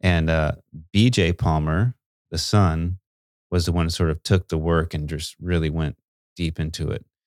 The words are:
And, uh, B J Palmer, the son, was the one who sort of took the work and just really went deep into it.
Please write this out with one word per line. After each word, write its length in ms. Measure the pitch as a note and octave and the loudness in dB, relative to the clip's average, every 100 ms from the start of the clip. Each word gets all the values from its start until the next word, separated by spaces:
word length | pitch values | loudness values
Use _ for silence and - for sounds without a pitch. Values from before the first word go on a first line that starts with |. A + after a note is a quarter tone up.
And, 300 | F2+ F2 D#2+ | 0 2 2
uh, 220 | D#2+ D2+ - _ D#2 E2 | 2 0 -2 _ -20 -4
B 200 | G2+ A#2+ | 2 4
J 200 | A#2+ E2+ | 4 2
Palmer, 640 | F2 E2+ D#2 D2+ D#2+ A#2+ - _ _ _ | 2 0 0 0 0 0 -2 _ _ _
the 80 | F2 | -8
son, 580 | - G#2 F#2 D#2+ F2 F#2 _ _ _ _ _ | 0 2 4 2 -2 -6 _ _ _ _ _
was 140 | F2+ E2+ | -2 0
the 60 | |
one 140 | E2+ E2 | 0 0
who 60 | |
sort 180 | - E2+ | 0 0
of 140 | D#2 | -2
took 240 | - F#2+ - | 0 0 0
the 100 | D#2+ | -2
work 380 | D#2+ E2 D#2+ D#2+ | 0 0 0 -4
and 120 | D2+ | -6
just 280 | D2+ D2+ - | -8 -10 -10
really 300 | F2+ F2 D#2+ | -2 -2 0
went 280 | D#2 D#2 - _ _ _ - | -2 -4 -6 _ _ _ -6
deep 240 | E2 E2 | -4 -4
into 300 | D#2+ - D2+ | -6 -6 -6
it. 160 | - - _ | -6 -10 _